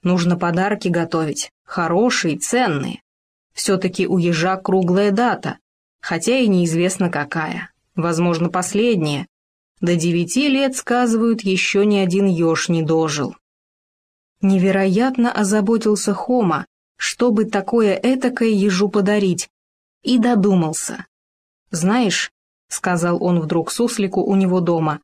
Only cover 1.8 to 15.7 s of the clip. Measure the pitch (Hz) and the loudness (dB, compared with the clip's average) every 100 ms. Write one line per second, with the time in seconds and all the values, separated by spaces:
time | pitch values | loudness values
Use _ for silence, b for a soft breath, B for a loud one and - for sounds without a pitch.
1.8 | 165 175 240 - 170 147 - 240 247 147 | -2 2 2 0 -2 -4 -2 -2 0 -2
2.8 | 127 - _ _ _ _ _ - - 185 | -4 -10 _ _ _ _ _ -8 -2 0
3.8 | 185 180 180 185 170 165 175 185 190 190 | -2 -2 -2 0 0 0 0 -2 0 0
4.8 | 175 180 202 196 240 254 139 - _ _ | 2 2 2 2 0 0 -6 -10 _ _
5.8 | _ _ - 165 170 254 233 185 170 165 | _ _ -8 -4 0 2 2 2 2 2
6.8 | 175 185 175 156 143 165 156 - 175 _ | 0 0 -2 -2 -6 -6 -6 -8 -12 _
7.8 | _ - 170 165 175 165 170 180 180 202 | _ -4 -2 0 0 0 -2 -2 -2 0
8.8 | 240 214 151 147 175 _ _ _ _ _ | 2 2 0 -4 -8 _ _ _ _ _
9.8 | 175 175 165 170 170 247 285 269 277 262 | 0 0 2 0 0 0 2 2 0 -2
10.8 | - 240 247 226 233 226 196 185 - 202 | -2 0 2 2 2 0 0 -2 0 2
11.8 | 208 202 190 185 196 170 165 160 - 170 | 2 2 2 2 2 2 2 0 0 0
12.8 | 156 160 156 147 147 - _ _ _ _ | 2 2 0 -2 -6 -8 _ _ _ _
13.8 | _ _ _ _ _ _ 196 190 185 190 | _ _ _ _ _ _ 2 2 2 2
14.8 | 190 190 254 262 240 - 202 214 202 | 2 2 0 0 0 0 0 0 2